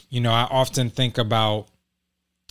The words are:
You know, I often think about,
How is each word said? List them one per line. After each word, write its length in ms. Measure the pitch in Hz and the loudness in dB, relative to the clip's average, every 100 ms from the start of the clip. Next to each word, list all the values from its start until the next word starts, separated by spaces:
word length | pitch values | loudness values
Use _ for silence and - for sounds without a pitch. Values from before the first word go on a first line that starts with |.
| - | -8
You 120 | 123 | -2
know, 120 | 120 | 2
I 120 | 113 | 2
often 440 | 123 131 131 - 123 | 2 0 0 0 -4
think 300 | - 127 120 | -2 -2 -2
about, 480 | 110 113 110 107 101 _ _ _ _ _ _ _ - | 0 0 0 -2 -6 _ _ _ _ _ _ _ -20